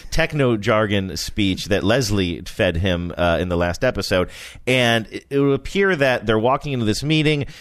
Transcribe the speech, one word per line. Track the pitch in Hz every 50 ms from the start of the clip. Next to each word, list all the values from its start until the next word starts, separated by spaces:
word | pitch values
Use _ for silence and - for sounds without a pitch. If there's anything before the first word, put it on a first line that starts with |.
| - -
techno | - - 165 160 156 151 135 123 117
jargon | 104 98 120 110 107 110 101 101 98 95 92 76
speech | - - - - 113 101 95 90 - -
that | - 101 87
Leslie | 73 95 117 139 127 101 104 98 92 85 82 57
fed | - - - - 107 90 82
him, | 82 98 95 87 87 87 85 -
uh, | - 87 85 82 78
in | 87 90
the | 87
last | 87 87 87 87 -
episode. | 127 127 - 101 95 - 101 90 87 - - - - - - - - 123
And | 127 127 123 117 117 113 104 -
it, | 101 101 - -
it | 139 139
would | 139 139 139
appear | 135 - - - 196 196 190 180
that | 143 139 131 123 113 101
they're | 117 110 110
walking | 107 - 139 - - 147
into | 135 123 113
this | 104 104 -
meeting. | 135 147 160 156 147 156 151 143 131 - - -